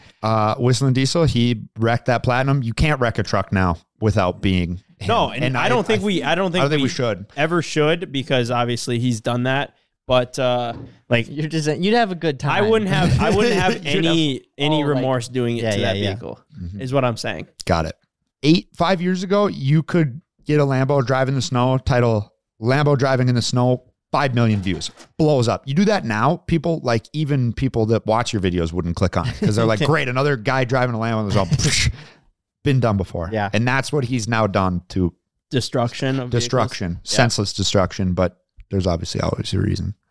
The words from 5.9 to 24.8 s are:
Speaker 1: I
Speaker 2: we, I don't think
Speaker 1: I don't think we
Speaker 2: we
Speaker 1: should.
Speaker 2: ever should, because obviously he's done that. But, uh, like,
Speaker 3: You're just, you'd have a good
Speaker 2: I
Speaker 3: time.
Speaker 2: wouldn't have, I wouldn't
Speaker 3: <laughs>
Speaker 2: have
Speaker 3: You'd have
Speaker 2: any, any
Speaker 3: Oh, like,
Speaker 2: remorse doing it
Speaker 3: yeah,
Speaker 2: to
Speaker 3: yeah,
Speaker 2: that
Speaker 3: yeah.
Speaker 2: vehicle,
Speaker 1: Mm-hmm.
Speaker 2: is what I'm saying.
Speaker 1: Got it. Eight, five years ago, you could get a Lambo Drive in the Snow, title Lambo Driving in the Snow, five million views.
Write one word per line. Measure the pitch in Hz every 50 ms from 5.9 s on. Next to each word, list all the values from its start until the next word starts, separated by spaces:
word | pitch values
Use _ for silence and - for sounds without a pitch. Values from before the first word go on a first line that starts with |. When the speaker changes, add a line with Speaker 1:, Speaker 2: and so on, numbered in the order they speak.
| 214 208
Speaker 1:
I | 190
Speaker 2:
we, | 208 185 151
I | - 147 170
don't | 175 196 185
think | 165 180
Speaker 1:
I | 135
don't | 143
think | 156 147
we | 135
Speaker 2:
we | 123
Speaker 1:
should. | - - 123 113 101 90 101 - -
Speaker 2:
ever | 139 151 160 175 170
should, | - - - 156 147 151 170 170 185 -
because | 135 135 120 - 139 127 120 113
obviously | 123 120 120 120 120 113 - 123 120 117
he's | 123 127 117 107
done | - 123 120 123 123
that. | 131 131 143 - - - _ _ _ _ _ _
But, | - 127 127 123 123 - 147
uh, | 127 123 123 123 120 117 117 - - - - _ _ -
like, | 120 117 110 -
Speaker 3:
You're | 143 151 156 151
just, | 160 160 147 151 147 -
you'd | 175 208 233
have | 240 233 190
a | 180
good | 156 165 160 139 127 143
Speaker 2:
I | 143 160 190
Speaker 3:
time. | 208 220
Speaker 2:
wouldn't | 220 220 208 185
have, | 190 190 180 - - -
I | 202 220
wouldn't | 196 202 233 240 208
Speaker 3:
<laughs> | 180
Speaker 2:
have | 185 190 233
Speaker 3:
You'd | 214 170
have | 143 147 160 165
Speaker 2:
any, | 165 165 165 156 143 131 107 - _ _ -
any | 143 151 156 151
Speaker 3:
Oh, | 147 147
like, | 139
Speaker 2:
remorse | 135 135 131 131 123 117 -
doing | 123 127 120 120 120 117
it |
Speaker 3:
yeah, | 113 110
Speaker 2:
to | 101 113
Speaker 3:
yeah, | 117 113
Speaker 2:
that | 98 101
Speaker 3:
yeah. | 101 98
Speaker 2:
vehicle, | 98 117 - 62 - - _ _ - -
Speaker 1:
Mm-hmm. | 87 87 101 101
Speaker 2:
is | 131 123
what | 135 139 127
I'm | 123 113
saying. | - - 117 92 80 - - _ - -
Speaker 1:
Got | - 87 82 80
it. | 80 - - _ _ _ _ _ _ _ _
Eight, | - 151 170 190 - _ _
five | - 170 170 190 165
years | 175 180 185 180
ago, | 202 175 196 208 208
you | - - - 131 135 151 160 -
could | - - 175 160 135 120 160 - _ _ _ _
get | - 151 151
a | 143
Lambo | 139 135 131 135 131 143 139 123
Drive | 113 131 131 131 127
in | 139
the | 131
Snow, | - - 127 123 123 131 131 135
title | - - 127 123 123 117 113 104 104 - _ _ _ _ _ _
Lambo | 110 120 131 147 147 147 143 123
Driving | 139 135 135 123 127 123
in | 123
the | 120
Snow, | - - 127 123 123 127 127 - - _ _ _ _ _
five | - 139 143 135 120
million | 120 120 110 107 101
views. | 90 95 85 76